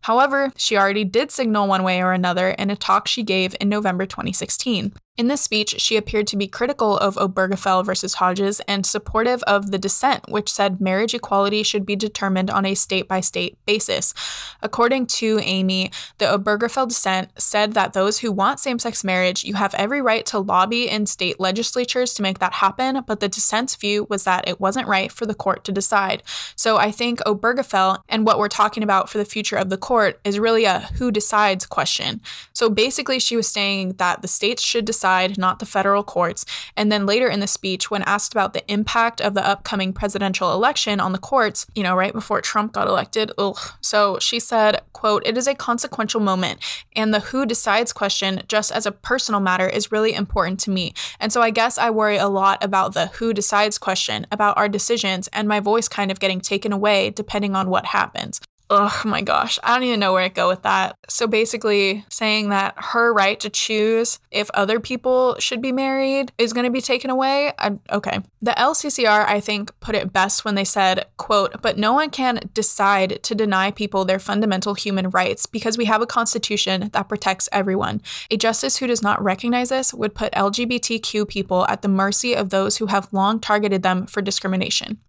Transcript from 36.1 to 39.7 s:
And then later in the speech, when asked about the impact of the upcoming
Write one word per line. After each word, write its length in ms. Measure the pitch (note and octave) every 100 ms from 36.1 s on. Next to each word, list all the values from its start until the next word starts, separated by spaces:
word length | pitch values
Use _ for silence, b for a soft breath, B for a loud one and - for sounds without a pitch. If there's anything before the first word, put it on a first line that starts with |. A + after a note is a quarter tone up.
| - F3 - - B B -
And 160 | G#3
then 140 | G#3 G3
later 220 | G#3+ B3
in 120 | G3+
the 60 | G3+
speech, 440 | - G3 F#3 -
when 120 | G#3
asked 300 | F#3+ G3+ -
about 200 | G#3+ G3
the 180 | - -
impact 520 | G#3 G#3+ A#3 A#3 A#3
of 100 | G#3
the 140 | G3+ -
upcoming 480 | G3 -